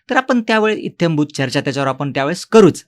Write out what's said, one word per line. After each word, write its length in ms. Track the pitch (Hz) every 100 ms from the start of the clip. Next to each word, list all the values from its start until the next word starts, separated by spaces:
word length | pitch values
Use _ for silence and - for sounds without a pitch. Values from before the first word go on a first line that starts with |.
| _
तर 60 | 254
आपण 240 | 262 247
त्यावेळी 400 | 226 220 214 214
इत्थंभूत 460 | 147 - 170 151 147
चर्चा 340 | - 135 139
त्याच्यावर 280 | 139 135 135
आपण 220 | 131 143
त्यावेळेस 360 | 139 139 180 -
करूच. 380 | 226 190 -